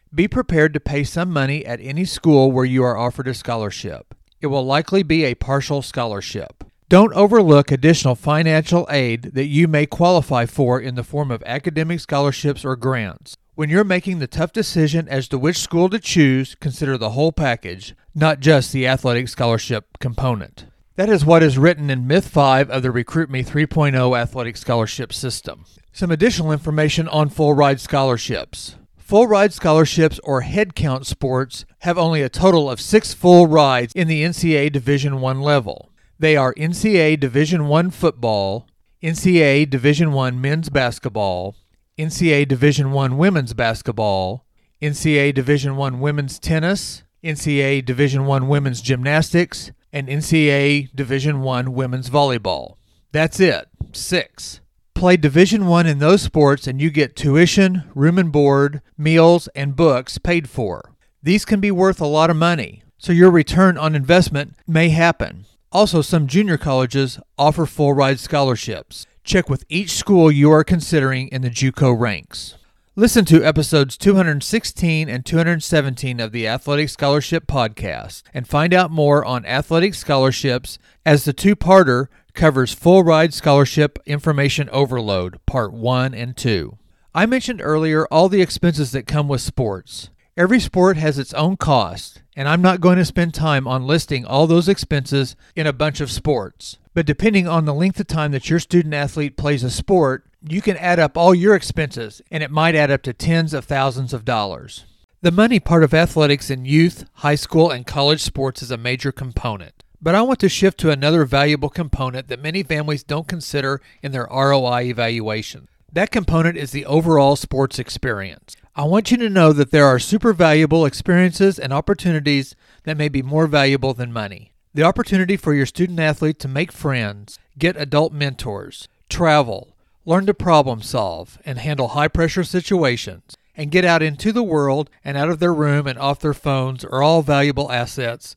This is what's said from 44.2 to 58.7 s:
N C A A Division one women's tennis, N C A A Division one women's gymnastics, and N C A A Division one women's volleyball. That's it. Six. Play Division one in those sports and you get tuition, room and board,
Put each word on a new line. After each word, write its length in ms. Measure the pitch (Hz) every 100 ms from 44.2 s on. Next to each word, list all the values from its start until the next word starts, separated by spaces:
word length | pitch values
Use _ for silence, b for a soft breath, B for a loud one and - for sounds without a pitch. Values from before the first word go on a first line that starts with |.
| 92 123 _ _ _ -
N 140 | 147 143
C 240 | 156 147
A 100 | 143
A 20 |
Division 440 | 135 127 147 139 135
one 240 | 139 123
women's 400 | 147 147 139 -
tennis, 640 | 165 160 170 202 - - _ _
N 120 | 165 147
C 260 | 151 143
A 40 | 139
A 160 | 139
Division 440 | 123 127 147 135 139
one 220 | 139 131
women's 340 | 143 139 117
gymnastics, 920 | 120 127 135 151 156 175 175 - - - _
and 160 | 147 135
N 140 | 143
C 260 | - 160 147
A 40 | 139
A 260 | 143 143 135 131
Division 460 | 123 135 147 139
one 320 | 131 123 131
women's 360 | 127 127 131 123
volleyball. 680 | 143 143 120 98 71 - _ _ _ _
That's 280 | 151 160 -
it. 280 | 180 87 - - -
Six. 680 | - - 180 - - - - _ _ _ -
Play 220 | 180 180
Division 500 | 147 151 190 214 180
one 180 | 170 165
in 140 | 143
those 240 | 151 196
sports 420 | - 156 143 143 135
and 160 | 131
you 80 | 156
get 260 | 147 139 -
tuition, 680 | 147 147 175 202 190 185 -
room 240 | 139 156 180
and 140 | 170
board, 500 | 147 143 139 143